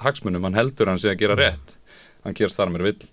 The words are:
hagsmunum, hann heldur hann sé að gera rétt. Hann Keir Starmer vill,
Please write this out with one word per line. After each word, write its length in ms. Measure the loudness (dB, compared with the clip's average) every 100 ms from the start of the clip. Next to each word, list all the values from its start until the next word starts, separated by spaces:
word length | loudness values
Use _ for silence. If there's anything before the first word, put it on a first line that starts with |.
hagsmunum, 400 | -4 -2 -4 -4
hann 160 | -2 0
heldur 320 | 0 2 0
hann 80 | 2
sé 140 | 0 2
að 20 |
gera 160 | 2 4
rétt. 380 | 2 0 -12 -20 -20 -20 -20 -16 -10
Hann 80 | -2
Keir 160 | -2
Starmer 320 | 0 -2 0
vill, 160 | -2 -2 -8